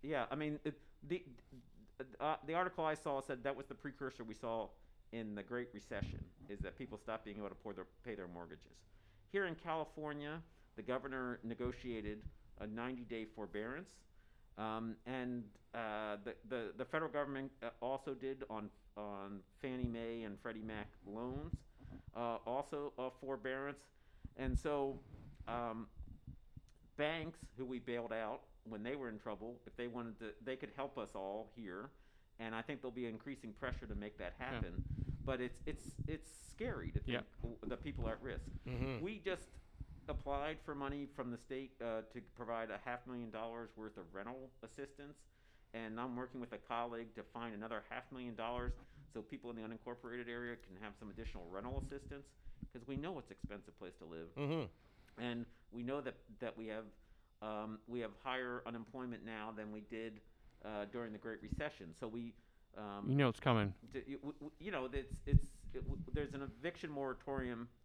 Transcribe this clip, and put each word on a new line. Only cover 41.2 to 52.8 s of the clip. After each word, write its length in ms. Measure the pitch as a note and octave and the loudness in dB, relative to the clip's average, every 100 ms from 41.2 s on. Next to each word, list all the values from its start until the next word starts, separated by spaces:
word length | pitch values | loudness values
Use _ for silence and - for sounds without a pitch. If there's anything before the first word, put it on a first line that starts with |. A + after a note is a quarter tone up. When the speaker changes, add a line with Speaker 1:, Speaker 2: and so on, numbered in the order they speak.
| B2 | 0
Speaker 1:
the 60 | A#2+ | -2
state, 320 | - C3 C3+ - | -2 -2 -2 -2
uh, 200 | A#2 A2 A2 | 2 2 0
to 80 | B2 G#2+ | -8 -10
provide 360 | - A#2 A#2 A2 | -6 0 2 2
a 80 | G#2 | 0
half 220 | B2+ B2 B2 | 0 -2 -2
million 240 | B2 A#2 | -4 -2
dollars 400 | G#2+ A#2 A#2 A2+ - | -2 -2 -2 -6 -6
worth 200 | A2 G#2 | -6 -6
of 80 | E2+ | -6
rental 380 | F#2+ G#2+ C3 C3 - | -4 -4 -6 -8 -12
assistance. 520 | A2+ - C#3 - C#3+ D3+ - - - - - | -12 -6 -8 -8 -12 -12 -18 -20 -20 -20 -8
And 280 | A2+ A2+ A2 | -4 -2 0
I'm 160 | B2+ A#2+ | 2 2
working 240 | B2+ B2+ | 0 -2
with 120 | A#2+ | -4
a 60 | A2 | -4
colleague 560 | - A#2 A#2+ A#2 A#2 | 0 2 2 0 -4
to 80 | G#2+ G2+ | -6 -6
find 220 | A#2 A#2 | -4 -2
another 280 | G#2 A2+ A2 - | -2 -2 -2 -2
half 120 | A#2 - | -6 -4
million 240 | C3 B2 | -6 -4
dollars 380 | A2 A2+ B2 B2 - - - - | 0 2 2 2 0 -4 -16 -8
so 100 | A#2 | -6
people 280 | G#2 C#3 A#2+ | -6 -6 -4
in 60 | A2+ | -4
the 60 | |
unincorporated 640 | A2 A2+ - A#2+ A#2+ B2 A#2+ | -4 -4 -4 -4 -4 -4 -2
area 280 | A#2+ A#2+ A#2+ | -2 -2 -4
can 180 | - F#2 | -8 -8
have 120 | G#2 G2+ | -8 -6
some 120 | G#2+ | -8
additional 360 | G2 A2+ G#2 E2+ | -4 -4 -4 -2
rental 280 | F#2+ A#2 C3+ C3+ | -2 0 0 -2
assistance, 400 | C#3 - C#3+ C#3 - - - - | -4 -6 -8 -10 -12 -10 -8 -8
'cause 100 | B2 | -8